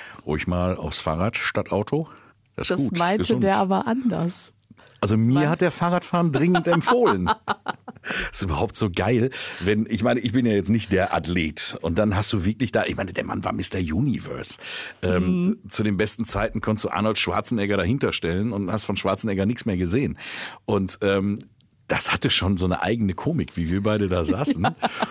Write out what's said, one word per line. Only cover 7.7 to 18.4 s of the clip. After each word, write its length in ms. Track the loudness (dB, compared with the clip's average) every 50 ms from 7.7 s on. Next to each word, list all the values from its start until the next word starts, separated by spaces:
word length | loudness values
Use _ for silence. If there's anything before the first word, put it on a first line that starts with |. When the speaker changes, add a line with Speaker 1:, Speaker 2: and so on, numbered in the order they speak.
| -10 -10 _ -20 -20 -12 -8
Speaker 1:
Das 260 | -6 -4 -4 -4 -4
ist 120 | -4 -4
überhaupt 340 | -2 -2 0 0 -2 -2 0
so 120 | 0 0 0
geil, 380 | 0 0 0 2 4 2 2 0 -2 -6 -10 -10 -8 -2
wenn, 240 | 0 2 2 2 0 0
ich 120 | -2 0 0
meine, 160 | 0 0 0
ich 120 | 0 0
bin 140 | 0 2 2
ja 60 | 4
jetzt 180 | 2 2 2 2
nicht 220 | 2 0 2 2
der 200 | 2 2 2 2
Athlet. 640 | 0 -2 -2 0 0 0 0 0 -2 -2 -4 -4 -4 -4
Und 160 | -4 0 2 2
dann 160 | 2 2 2
hast 160 | 2 2 2
du 120 | 0 2 2
wirklich 260 | 0 0 0 0 0
da, 120 | 0 0 0
ich 100 | 0 -2
meine, 160 | -4 -6 -4
der 120 | -4 -6 -6
Mann 200 | -4 -6 -4 -4
war 80 | -4
Mister 260 | -2 -2 -2 -2 -2 -2
Universe. 800 | -2 -2 0 0 0 0 0 -2 -4 -8 -8 -6 -6 -4 -6 -6 -8 -10 -10 -10 -12 -12 -8 -4
Ähm, 300 | -2 0 2 2 2 2
Speaker 2:
Mhm. 260 | 2 2 2 0 0 -2 -4 -4
Speaker 1:
zu 140 | -2 0
den 140 | 0 2 2 2
besten 260 | 2 0 0 0 0
Zeiten 360 | 0 0 0 0 0 -2 -2
konntest 240 | -2 0 0 0 -2
du 60 | -2
Arnold 280 | -2 0 0 0 0 0
Schwarzenegger 580 | 0 0 0 0 0 0 0 0 2 2 2
dahinter 360 | 2 2 2 2 2 0 0
stellen 400 | 0 -2 -2 -2 0 0